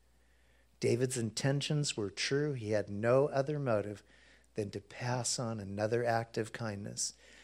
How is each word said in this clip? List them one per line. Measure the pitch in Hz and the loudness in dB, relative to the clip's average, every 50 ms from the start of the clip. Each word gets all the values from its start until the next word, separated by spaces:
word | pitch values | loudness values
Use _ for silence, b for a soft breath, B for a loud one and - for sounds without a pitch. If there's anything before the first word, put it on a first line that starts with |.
| b b b b b b b b b b b b b b b _ | b b b b b b b b b b b b b b b _
David's | - 110 117 117 131 127 127 123 | 2 2 2 4 2 0 0 -2
intentions | 113 110 - - - 139 139 143 - - 156 147 147 - - | -2 -2 -2 0 0 2 2 2 0 0 0 0 0 0 -2
were | - 104 98 | -2 -4 -4
true. | - - - - 139 143 147 151 139 | -2 -4 -2 0 2 0 0 0 -2
He | 120 107 104 | -4 -2 0
had | 107 104 101 - | 0 0 0 0
no | 104 101 110 117 127 135 143 147 | -4 0 4 6 6 6 6 4
other | 127 135 135 147 151 143 | 2 0 0 0 -2 -2
motive | 139 127 110 104 101 104 104 - - b b b b b b b b b _ | 0 2 2 2 2 -2 -8 -10 -14 b b b b b b b b b _
than | 110 104 101 | -6 -6 -4
to | - 101 | -6 -10
pass | - - - - 123 123 123 127 117 - - - | -12 -12 -12 -6 -4 -2 -2 -2 -2 -2 -2 -2
on | 123 113 113 107 | -2 -4 -4 -6
another | 98 95 101 104 107 107 120 120 120 | -6 -6 -2 0 0 2 2 2 2
act | 120 113 113 117 - - - | 2 2 2 0 -2 -4 -4
of | 107 - | -4 -4
kindness. | - - 120 110 101 98 104 120 120 117 - - - B B B B B | -4 -6 -6 -4 -4 -6 -8 -8 -6 -4 -6 -6 -6 B B B B B